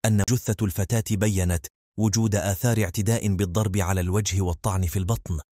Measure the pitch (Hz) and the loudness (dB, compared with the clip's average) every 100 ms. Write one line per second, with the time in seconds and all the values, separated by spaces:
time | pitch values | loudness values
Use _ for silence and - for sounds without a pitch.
0 | 113 107 98 123 - 104 107 98 95 117 | 2 2 2 0 0 0 0 -2 0 -2
1 | - 107 107 95 90 85 - _ _ - | 0 0 2 2 0 0 -4 _ _ -2
2 | 107 113 113 101 95 98 123 110 95 95 | 0 2 2 0 0 0 0 2 0 0
3 | 101 113 104 92 98 87 104 98 87 95 | 0 0 0 0 0 0 0 0 0 0
4 | 90 98 104 95 90 85 110 95 90 101 | 0 0 0 0 0 -2 -2 0 0 -2
5 | 92 113 - 82 - | -2 -4 -4 -8 -6